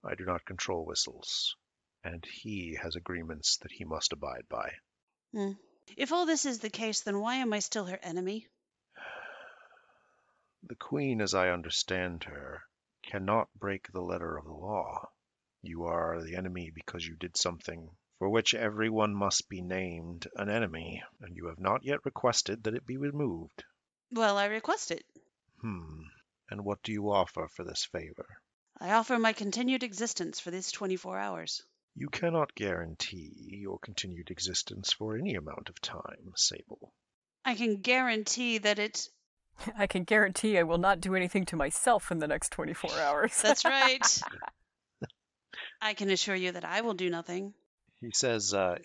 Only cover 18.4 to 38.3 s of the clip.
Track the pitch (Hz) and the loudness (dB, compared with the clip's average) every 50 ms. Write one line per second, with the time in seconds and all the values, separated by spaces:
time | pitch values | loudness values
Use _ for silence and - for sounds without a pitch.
18.4 | 110 - - 110 117 107 104 107 110 113 110 110 107 104 101 101 98 98 92 - | 4 4 2 4 2 0 2 2 0 2 4 4 4 4 4 2 2 4 2 2
19.4 | - _ 101 92 90 90 92 92 92 90 85 85 82 85 87 85 85 - - - | 0 _ -8 -8 -4 -2 -2 -2 -2 -4 -6 -8 -8 -10 -10 -10 -10 -10 -6 -4
20.4 | 101 101 104 117 117 92 78 82 82 82 - - - - _ _ - 95 87 85 | -2 0 0 0 0 0 -2 -6 -6 -6 -8 -10 -10 -14 _ _ -16 -14 -12 -10
21.4 | 82 85 82 82 92 95 104 131 - 131 143 143 _ 139 - - - 123 117 - | -8 -10 -8 -2 2 2 2 2 2 -2 -2 -2 _ -6 -6 2 2 2 4 4
22.4 | - - - 117 107 110 110 120 - - 127 131 139 143 143 147 147 123 87 82 | 2 0 -2 -2 -2 -2 -2 -2 -4 -6 -6 -4 -4 -4 -2 0 0 0 0 -4
23.4 | 82 - _ - - - _ _ _ _ _ _ _ _ 247 226 226 208 202 202 | -6 -10 _ -18 -18 -18 _ _ _ _ _ _ _ _ 0 2 4 4 4 4
24.4 | 202 208 214 220 220 - 359 440 - - 170 - - _ _ - _ _ _ _ | 2 2 0 -2 0 0 0 0 0 -4 -6 -6 -6 _ _ -20 _ _ _ _
25.4 | _ _ _ _ - 110 101 90 82 78 78 78 80 80 - _ _ _ _ _ | _ _ _ _ -8 -6 -6 -6 -8 -12 -14 -14 -16 -18 -20 _ _ _ _ _
26.4 | _ - 101 101 101 101 101 98 _ - 110 104 101 104 101 98 92 - - - | _ -12 -10 -6 -4 -4 -4 -4 _ -6 -4 -2 0 4 4 4 4 4 0 -8
27.4 | - - - - - - - - - - - 87 80 78 - - - - - - | -8 -8 -8 -12 -12 -8 -4 -6 -6 -4 -4 -6 -8 -8 -12 -14 -16 -16 -16 -20
28.4 | _ _ _ _ _ _ _ - 202 180 202 226 220 - 254 233 226 226 214 - | _ _ _ _ _ _ _ -10 -2 2 4 4 4 4 2 4 4 4 2 2
29.4 | 220 202 185 220 247 247 262 262 254 240 196 185 226 233 - - 175 160 - - | -2 -4 -2 0 2 2 2 2 0 -4 -4 -2 -2 -2 -2 -4 -4 -4 -6 -8
30.4 | - 180 170 185 190 - - - 208 190 185 180 - 180 185 190 101 202 185 165 | -8 -6 -6 -6 -6 -6 -6 -4 -2 -2 -2 -2 -2 -6 -4 -4 -2 -4 -4 -6
31.4 | 165 - - - - _ _ _ _ _ _ - 131 147 - - - 170 165 165 | -6 -6 -6 -6 -8 _ _ _ _ _ _ -8 -8 -6 -4 0 0 2 4 4
32.4 | 151 - - - 104 101 90 87 85 82 82 - - - - 92 80 76 - - | 2 2 0 -4 -2 0 0 -2 -2 -6 -6 -6 -6 -6 -6 -10 -12 -14 -16 -16
33.4 | - - 95 101 101 98 92 87 - - 101 - - 95 90 85 87 - 92 - | -14 -14 -12 -10 -6 -6 -6 -8 -8 -10 -8 -6 -6 -6 -6 -10 -8 -10 -8 -6
34.4 | - 92 90 - - - 101 98 95 - - - 107 110 110 113 156 202 147 92 | -4 -2 -2 -2 -2 -2 -8 -6 -2 -2 -2 0 -2 -4 -2 -2 -2 -2 -2 -4
35.4 | 78 76 - - - - 87 - - - - - - - - - - - - - | -4 -6 -10 -10 -10 -12 -14 -10 -10 -10 -8 -8 -10 -10 -12 -14 -18 -12 0 2
36.4 | - - - 50 - _ - - - - _ _ _ _ _ _ _ _ _ _ | 2 2 2 -2 -12 _ -18 -18 -18 -20 _ _ _ _ _ _ _ _ _ _
37.4 | _ 262 240 202 240 233 208 202 190 240 247 254 254 247 226 220 214 - | _ -2 0 2 4 2 2 2 4 4 4 4 6 4 2 0 2 0